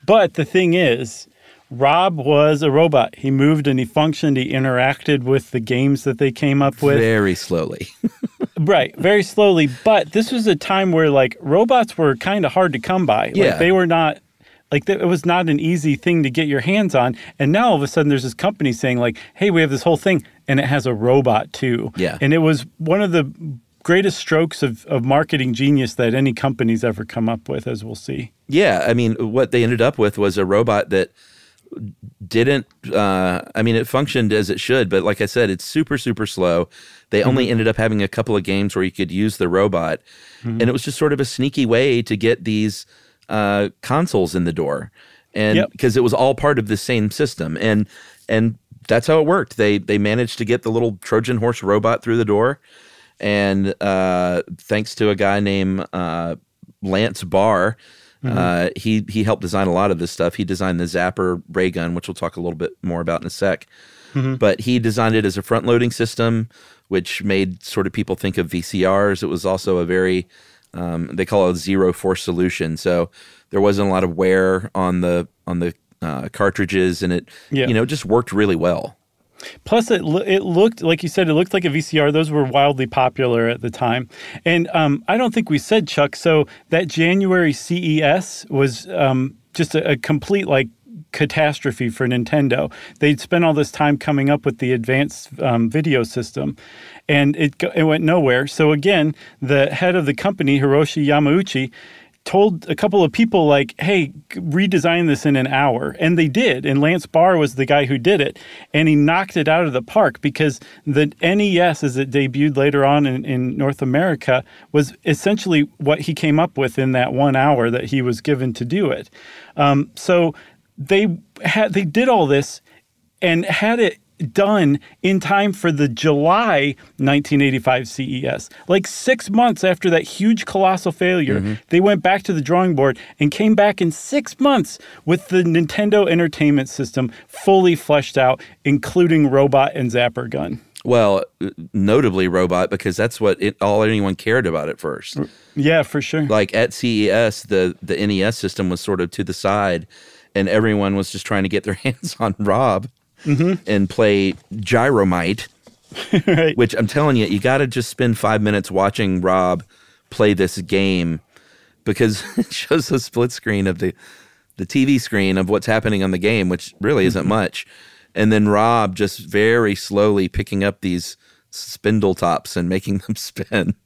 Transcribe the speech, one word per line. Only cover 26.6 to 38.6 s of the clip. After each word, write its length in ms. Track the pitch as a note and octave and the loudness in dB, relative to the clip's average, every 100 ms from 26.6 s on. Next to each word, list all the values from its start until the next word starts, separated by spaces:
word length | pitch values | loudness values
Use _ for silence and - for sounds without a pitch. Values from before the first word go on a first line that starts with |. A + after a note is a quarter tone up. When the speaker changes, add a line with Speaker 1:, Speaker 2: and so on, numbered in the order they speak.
| A#2 A2+ | 0 0
Speaker 1:
ever 220 | A#2 G2+ A2 | -2 -4 -8
come 240 | - A2+ | -4 -4
up 180 | A#2 - | -4 -6
with, 180 | C3+ B2 | -8 -6
as 160 | A#2 | -10
we'll 120 | A2 A2+ | -10 -14
see. 360 | - C3+ B2 _ _ | -10 -10 -10 _ _
Speaker 2:
Yeah, 380 | C#3+ G3 F#2 D#2+ | 0 2 2 0
I 60 | |
mean, 220 | A#2 A#2 A2 | 2 0 -2
what 320 | A#2 A#2 B2+ | -2 0 0
they 120 | B2 | 2
ended 180 | A#2 A#2+ | 0 2
up 160 | A#2 C#3+ | 0 2
with 200 | G#2 G2+ | 0 2
was 200 | G2+ F#2+ | -2 0
a 80 | F#2 | 0
robot 440 | G2+ A#2 G#2 - | 2 2 0 0
that 220 | F#2+ F#2 _ _ _ _ _ _ - G#2+ - - _ F#2+ | 0 -2 _ _ _ _ _ _ -14 -14 -16 -20 _ -6
didn't, 400 | A2+ B2 C#3+ - _ - | 0 2 0 -4 _ -4
uh, 480 | - G2+ F#2+ F#2 F2+ - - | 0 0 2 0 -2 -6 -2
I 60 | |
mean, 140 | A2+ A2+ | 0 0
it 120 | A2+ | 0
functioned 440 | C3 C#3+ C3+ A2+ | -2 -2 0 0
as 180 | G#2+ F#2+ | 0 0
it 100 | G2 | -4
should, 300 | - C3 G#2 | 0 0 2
but 140 | G2 | 0
like 180 | F2+ G2+ | 0 -2
I 40 | G#2 | -2
said, 240 | - A2 | 0 0
it's 140 | F#2 - | 0 -4
super, 320 | D3+ D#3 C#3+ | -4 -2 -4
super 280 | - G#2+ G#2+ | -4 -4 -4
slow. 420 | - F2+ E2+ E2+ - - - _ | -2 0 0 -2 -8 -20 -20 _
They 140 | G#2 | 0
only 220 | A2+ C3+ A#2 | 2 2 0
Speaker 1:
Mm-hmm. 60 | |
Speaker 2:
ended 160 | A2+ A2 | 0 0
up 100 | A2 | 0
having 240 | A2+ G#2+ | 0 0
a 40 | G2 | -2
couple 280 | - A2+ G#2 | -4 -2 -2
of 60 | |
games 320 | F#2+ G2 | -2 -2